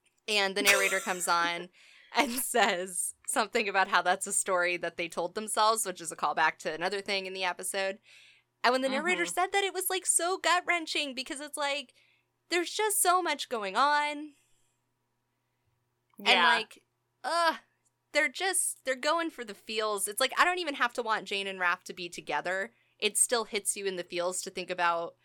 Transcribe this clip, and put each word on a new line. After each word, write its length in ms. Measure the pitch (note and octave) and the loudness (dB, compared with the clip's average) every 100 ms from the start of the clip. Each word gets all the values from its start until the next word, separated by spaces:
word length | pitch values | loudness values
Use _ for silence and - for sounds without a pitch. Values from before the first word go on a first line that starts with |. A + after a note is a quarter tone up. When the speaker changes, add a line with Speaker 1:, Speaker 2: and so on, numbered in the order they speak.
| _ _ - | _ _ -2
Speaker 1:
And 260 | G#3 G3 G3 | 0 2 2
the 60 | |
narrator 360 | G3+ G3 F#3+ F#3+ | 4 4 4 0
comes 260 | - F3+ F3 | -2 -4 0
Speaker 2:
<laughs> 0 | |
Speaker 1:
on 400 | E3+ E3+ E3+ F3+ _ - - - - | 2 0 -2 -8 _ -20 -20 -4 0
and 160 | C4+ | 0
says 840 | B3+ - - C4+ F3 F#3+ F3+ - - - | -2 -2 2 4 2 -4 -6 -6 -8 -4
something 420 | C4 G#3 A#3 G3+ | -2 0 0 0
about 200 | F#3+ F#3+ | 2 4
how 140 | F#3+ | 4
that's 240 | F3 F3+ G3+ | 4 0 0
a 60 | |
story 440 | G3+ - F3+ F3 F3 | -2 0 2 2 0
that 180 | E3+ - | -4 -6
they 120 | E3+ | -6
told 260 | F3 E3+ | -4 -4
themselves, 520 | G#3+ G#3+ A3+ G#3+ A3 G3 | -4 -4 2 2 2 -2
which 140 | F3+ | -6
is 100 | E3 | -10
a 40 | E3 | -4
callback 420 | D3 E3 D#3+ - | -2 2 2 2
to 140 | F3 | -4
another 260 | D#3 F#3 G3+ | -4 -2 -4
thing 260 | G3 G3 F#3+ | -4 -4 -4
in 80 | |
the 100 | F#3+ | -4
episode. 540 | F#3 F3+ F#3 G3 F#3+ G3+ _ - - _ _ _ | -4 -4 -6 -4 -4 -6 _ -20 -20 _ _ _
And 80 | A#3 | 2
when 100 | C4 | 4
the 60 | C4 | 2
narrator 360 | C4 E4 F4 | 0 0 0
Speaker 2:
Mm-hmm. 80 | F4 | 0
Speaker 1:
said 200 | F4+ F#4+ | 0 0
that, 120 | G4+ | 0
it 100 | G4 | 0
was, 120 | F4 F#4 | -2 -4
like, 160 | F#4+ - | -2 0
so 320 | - F4 F#4 | 0 0 0
gut-wrenching 760 | D#4+ D#4 D#4 F4 D#4+ D#4+ D4 | 2 2 2 -2 -2 -4 -4
because 260 | B3+ B3+ C#4 | -6 -8 -10
it's 160 | D4 D4+ | -10 -4
like, 380 | C#4+ C#4+ C4 _ _ _ _ _ _ | -2 -2 -8 _ _ _ _ _ _
there's 200 | F4 D#4+ | -2 0
just 300 | - G#4+ G4 | 0 0 2
so 200 | F#4 F#4 | 2 2
much 260 | E4+ D4 - | 2 -2 -4
going 280 | A#3 G3 G#3 | -6 -2 2
on. 560 | C#4+ D4 D4 D4 D4+ - _ _ _ _ _ _ _ _ _ _ _ _ _ _ _ _ _ - | 2 2 0 -4 -10 -16 _ _ _ _ _ _ _ _ _ _ _ _ _ _ _ _ _ -2
Speaker 2:
Yeah. 120 | G3+ | 4
Speaker 1:
And, 100 | F#3+ | 6
like, 400 | E3 F#3+ A3 - _ _ _ _ | 6 4 2 -10 _ _ _ _
ugh, 300 | C4 E4+ E4 - - _ _ _ _ | 0 4 4 2 -4 _ _ _ _
they're 160 | D4 D4 | 2 2
just, 560 | - F#4 F4+ - - | 2 0 0 -2 -4
they're 100 | C4 | -4
going 360 | B3+ D4 E4 E4 | -2 0 2 0
for 120 | - | -6
the 100 | G#3+ | -12
feels. 520 | G3 - A3 G#3+ G3+ G3+ | -12 -6 -2 0 0 -2
It's 140 | G#3 | 0
like, 120 | C4 - | 0 4
I 60 | |
don't 140 | E4 F4+ | 2 2
even 140 | D#4+ | -2
have 180 | C#4 B3 | -2 -2
to 80 | - | -2
want 220 | A3 G#3 | -2 -2
Jane 220 | F#3+ G3+ G3 | -2 -4 -4
and 100 | F#3+ | -2
Raph 240 | F3 F3+ | 0 0
to 100 | - | -6
be 140 | F3+ F3 | -10 -10
together. 600 | F3 D#3 D3+ E3 F#3+ A3+ _ _ _ | -10 -6 -4 -2 -4 -6 _ _ _
It 160 | G#3 - | -2 0
still 280 | - A#3+ | 0 0
hits 320 | G#3+ G#3 - G#3+ | -2 -4 -4 -4
you 100 | G3 | -4
in 100 | F#3 | -4
the 80 | |
feels 380 | F3 F3 F3 F3+ | -6 -4 -4 -4
to 80 | F#3+ | -8
think 200 | F#3 F3 | -8 -6
about 440 | F3 F3 E3+ E3+ - | 0 0 0 -4 -10